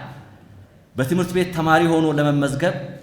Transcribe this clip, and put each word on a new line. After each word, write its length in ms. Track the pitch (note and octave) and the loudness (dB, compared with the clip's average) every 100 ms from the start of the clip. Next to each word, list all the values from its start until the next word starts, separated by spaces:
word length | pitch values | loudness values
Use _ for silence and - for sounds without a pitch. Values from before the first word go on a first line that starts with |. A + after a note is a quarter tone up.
| - - - - - - - - - | -12 -18 -20 -20 -20 -20 -20 -20 -14
በትምህርት 360 | - C3+ F3 E3+ | -6 -2 0 0
ቤት 180 | F3+ F3+ | -2 -2
ተማሪ 300 | E3 D#3+ D#3+ E3+ | -2 2 4 4
ሆኖ 200 | D#3+ D#3+ | 2 2
ለመመዝገብ 640 | D3 D3 C#3+ C#3+ C3 F3 - - - | 2 2 2 0 0 -2 -2 -10 -16